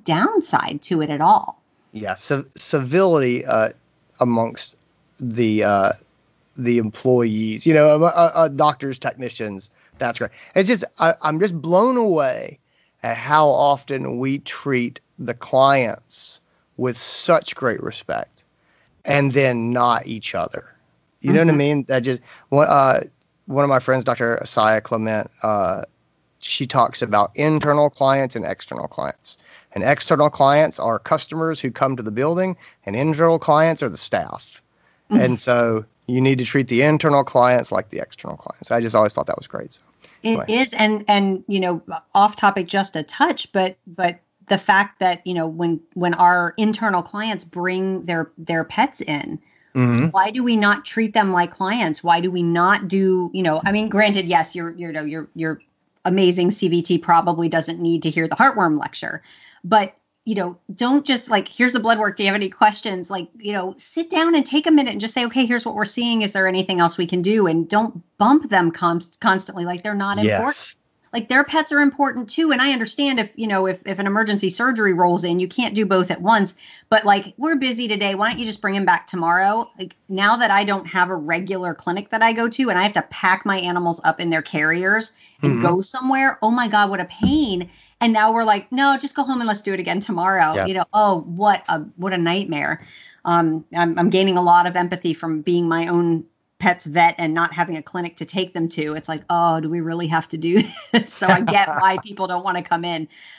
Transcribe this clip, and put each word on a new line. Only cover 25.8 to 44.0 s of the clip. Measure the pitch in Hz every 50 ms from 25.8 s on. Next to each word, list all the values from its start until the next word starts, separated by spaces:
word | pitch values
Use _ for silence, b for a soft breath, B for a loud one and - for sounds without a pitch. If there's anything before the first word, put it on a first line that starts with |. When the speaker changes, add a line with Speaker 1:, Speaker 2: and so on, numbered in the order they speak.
| - _ _ _ _ _ _ _ _ _ _ _
Speaker 2:
she | - - - - 135
talks | 127 - 131 117 - - -
about | 123 110 104 104 101 - -
internal | - 147 156 156 147 147 147 143 147 147 143
clients | _ - 139 135 135 139 135 127 -
and | 117 85
external | 78 98 - - - - 60 -
clients. | - - - 69 69 - _ - - - b b b b b b b
And | - 98
external | 95 127 147 - - - 160 143 147 151
clients | - - 139 139 143 151 160 160 - -
are | - 117 113 107
customers | - - 160 - - - 156 160 160 165 156 -
who | - 127
come | 113 - 139 131 131
to | 123
the | 107 110
building, | 104 120 135 156 170 180 185 185 175 b b b b b -
and | 101 101
internal | 120 143 160 151 147 170 165 165 156
clients | - 160 147 156 160 165 160 -
are | 143 113
the | 80
staff. | - - - - 92 76 - - - - - - - _ _ _ _ _ _ _ _ _ -
Speaker 1:
Mm-hmm. | 208 -
Speaker 2:
And | 127 123 123 107
so | - 127 120 120 120 113 113 110 110 _ _ _ -
you | - 127 127
need | 131 135 135 127
to | 123
treat | - - 139 123 -
the | 120 120
internal | 139 151 156 147 - 151 143 143 131
clients | - - 127 120 123 123 120 - -
like | - 95 101 -
the | - -
external | - _ - - - - -
clients. | - - - - - - -
I | 117 117
just | 117 113 113
always | 110 107 107 -
thought | - -
that | - - -
was | -
great. | - - - - -
So, | - - _ _ _ _ b b b b
Speaker 1:
It | - 226
Speaker 2:
anyway. | 226 214 - 214
Speaker 1:
is, | 220 247 269 - 226
and, | 220 214 214 214 208 208 -
and, | 208 202 196 196 190 185 - -
you | 196 190
know, | 185 180 175 165 - - 165 160 _ _ -
off | 196 202 208 -
topic | - 220 202 196 196 175
just | 170 - 196 196 - -
a | 160
touch, | 147 - - - 285 339 247 - - -
but, | - 196 185 190 190 _ _
but | 180 170 -